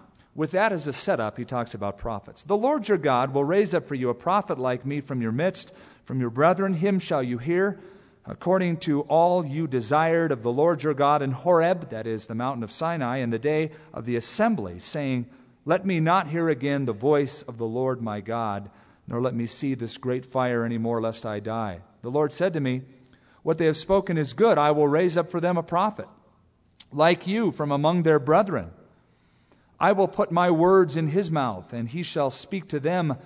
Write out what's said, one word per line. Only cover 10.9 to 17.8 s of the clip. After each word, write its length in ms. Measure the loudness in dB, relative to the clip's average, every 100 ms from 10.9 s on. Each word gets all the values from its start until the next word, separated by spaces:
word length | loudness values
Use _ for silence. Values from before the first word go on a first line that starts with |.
God 280 | 2 4 2
in 80 | 0
Horeb," 600 | -2 2 4 4 0 -4
that 180 | -8 -6
is 180 | -6 -6
the 80 |
mountain 300 | -6 -4 -4
of 80 | -8
Sinai, 460 | -6 -4 -2 -4 -2
"in 120 | -2
the 80 | -2
day 320 | 0 0 -2 -6 -16
of 120 | -10 -4
the 100 | -4
assembly, 640 | -2 0 0 0 -4 -10
saying, 460 | -8 -6 -2 -4 -6 -14 _ _
'Let 200 | -2 0
me 160 | 0 0
not 280 | 2 2 0
hear 200 | -2 0
again 380 | 0 -2 -2 -2
the 80 |
voice 480 | 0 2 2 2 -6
of 160 | -12 -8
the 80 | -6
Lord 340 | -2